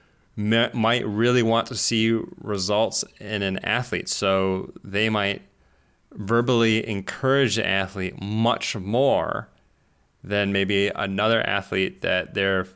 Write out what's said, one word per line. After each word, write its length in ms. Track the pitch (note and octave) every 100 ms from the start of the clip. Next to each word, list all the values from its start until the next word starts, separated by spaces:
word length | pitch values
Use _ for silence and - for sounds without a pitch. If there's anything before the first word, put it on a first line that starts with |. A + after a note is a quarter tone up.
| _ _ _ -
mi-, 340 | G#2 A2+ A#2
might 340 | B2+ A2 B2 G#2+
really 360 | G#2 A#2+ B2
want 240 | A2 A2+ -
to 80 | A2+
see 340 | - A2+ A2+ A2+ - -
results 640 | G#2 G2+ F#2+ G#2 A2 - - -
in 220 | G#2 G#2
an 160 | G2 F#2+
athlete. 500 | - A2+ B2+ F2+ -
So 640 | - G2+ F#2+ F#2+ F#2+ - -
they 280 | G2 G2 A2
might 320 | G#2+ G2+ G2 - _ _ _ _ _ _
verbally 760 | - G2 A#2 B2 A#2+ A2+ A2 A2+
encourage 680 | G2+ F#2+ - C3+ C#3 C3 G2+
the 100 | F#2
athlete 540 | G2 F#2+ G2+ F#2 -
much 520 | G2+ G#2+ A2+ A#2+ -
more 760 | G#2+ F#2+ A2+ C#3 G2+ E2 - A2+ _ _ _ _ _ _ _
than 260 | F#2 G2+ G2+
maybe 360 | G2 G2 G2 G2+
another 540 | - G2 G2 A2 A2+
athlete 580 | - G2+ F#2+ F#2+ F#2 -
that 340 | F2+ F#2 -
they're 320 | - G2 F#2+ F#2